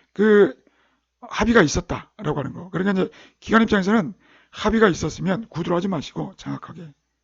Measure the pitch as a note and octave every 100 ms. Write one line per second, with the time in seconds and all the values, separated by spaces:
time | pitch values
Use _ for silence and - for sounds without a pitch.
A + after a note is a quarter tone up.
0 | _ - G#3+ G#3 F3 - _ _ _ _
1 | _ _ - - A3 A#3 D#3+ C#3+ - C3
2 | - - F3 D3+ C3 E3 F3+ E3 F#3+ F#3+
3 | - - - _ - G#3+ A3+ G#3 F#3 A3+
4 | D3+ C3+ _ _ _ - G#3+ A3 G#3+ D3+
5 | D#3+ - D#3+ E3+ A2+ D3+ E3+ F3 G3 E3+
6 | A#2 - G#3 - C#3 C#3 - D#3+ E3 C#3
7 | _ _